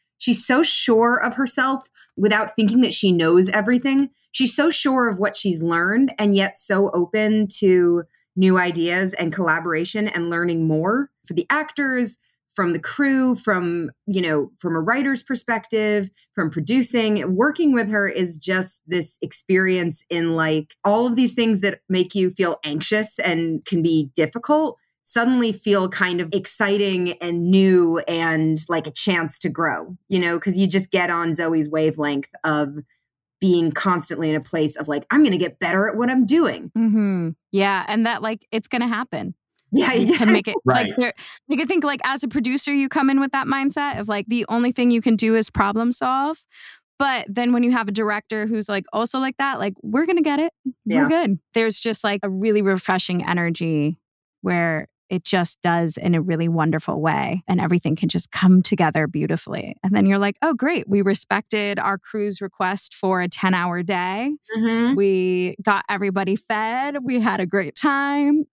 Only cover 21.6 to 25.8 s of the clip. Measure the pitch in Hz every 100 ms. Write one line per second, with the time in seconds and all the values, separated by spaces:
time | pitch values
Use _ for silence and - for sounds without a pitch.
21.6 | 196 190 - 185 180 202 185 185 175 -
22.6 | 151 151 - 214 214 - 185 165 165 160
23.6 | - 180 165 160 143 - 156 233 - 302
24.6 | 311 - _ _ - 240 240 254 233 190
25.6 | 214 202